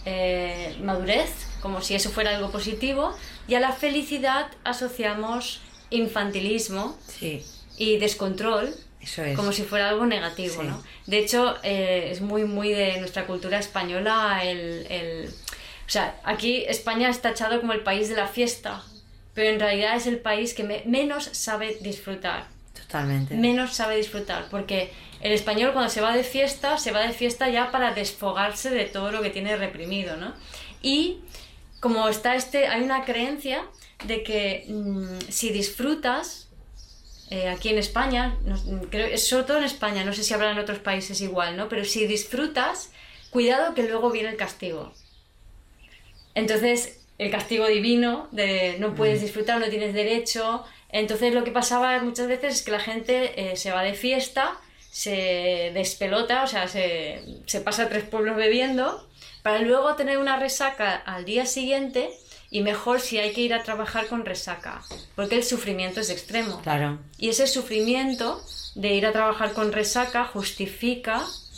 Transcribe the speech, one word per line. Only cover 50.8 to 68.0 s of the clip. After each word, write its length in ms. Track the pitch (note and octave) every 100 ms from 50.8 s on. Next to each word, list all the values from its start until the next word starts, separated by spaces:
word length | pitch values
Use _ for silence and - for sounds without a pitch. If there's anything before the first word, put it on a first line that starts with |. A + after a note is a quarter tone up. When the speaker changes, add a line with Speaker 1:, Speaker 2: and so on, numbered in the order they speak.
| -
Speaker 1:
Entonces, 440 | G#3+ G#3+ G#3+ B3
lo 100 | A#3+
que 60 | A#3+
pasaba 480 | B3 A#3+ B3 B3+ B3+
muchas 260 | A#3+ A#3+ B3
veces 280 | B3 C#4 B3
es 60 |
que 80 | -
la 100 | G#3
gente, 720 | A3+ A3+ A#3 B3+ B3+ - F#3+
eh, 40 | F#3
se 140 | G3
va 100 | F#3
de 120 | F#3+
fiesta, 580 | G3 B3 C4 C4 C4+ C#4+ - - - -
se 840 | - G#3 F#3+ F#3 F3 F3+ F3 F3
despelota, 680 | F#3 F#3 - G3 G#3+ A#3 B3+
o 20 | C4+
sea, 220 | G#3 F#3
se, 540 | G3+ F3+ E3 D3+ D3+ - - -
se 140 | G3+
pasa 280 | G#3 G#3+ A3+
tres 160 | G#3+
pueblos 320 | G#3 A3 G#3+ A3
bebiendo, 720 | A3 B3 C4 B3+ C#4 G#4+ - - - -
para 180 | G#3+ A3
luego 340 | A#3 C4 D4
tener 240 | D4 C#4 C#4
una 200 | C#4 C4
resaca 560 | C4+ - C4+ C4+ G3+
al 300 | F3+ - F3+
día 220 | F3+ A#3 B3+
siguiente, 640 | C4+ B3+ C#4 C4+ B3 D4+ - - - -
y 100 | G#3
mejor 400 | G#3 G#3 A#3+ B3
si 180 | B3+ A3
hay 140 | G#3
que 80 | G#3+
ir 120 | A#3+
a 80 | A3+
trabajar 420 | A3 G#3+ G#3+ A3+ A3
con 180 | A#3+
resaca, 580 | G3+ F3+ - F3 - - - - - -
porque 180 | G3+ A#3
el 80 |
sufrimiento 560 | A#3 B3 G3+ F#3 F#3 G3+
es 100 | F3+
extremo. 500 | F3 - A3+ G#3+ F3
Speaker 2:
Claro. 360 | D#3+ D3 D3 D3 - -
Speaker 1:
Y 100 | A3+
ese 180 | A3+ C4
sufrimiento 960 | C4 - A3 A3+ B3+